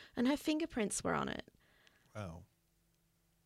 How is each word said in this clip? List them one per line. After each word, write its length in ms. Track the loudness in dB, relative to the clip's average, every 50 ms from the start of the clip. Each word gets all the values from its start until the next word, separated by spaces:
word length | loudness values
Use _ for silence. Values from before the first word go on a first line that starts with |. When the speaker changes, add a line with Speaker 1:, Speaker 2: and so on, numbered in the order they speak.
| -18 -6 -2
Speaker 1:
And 120 | 2 4 4
her 80 | 4
fingerprints 680 | 2 2 0 2 2 0 0 0 0 0 0 0 0 0
were 120 | 0 2
on 140 | 2 0 0
it. 160 | -2 -6 -8 -10 -16 _ _ _ _ _ -20 -20 _ _ _ _ -10
Speaker 2:
Wow. 280 | -8 -8 -8 -8 -12 -14 -18 _ _ _ _ _ _ _ _ _ _ _ _ _ _ _ _ _ _ _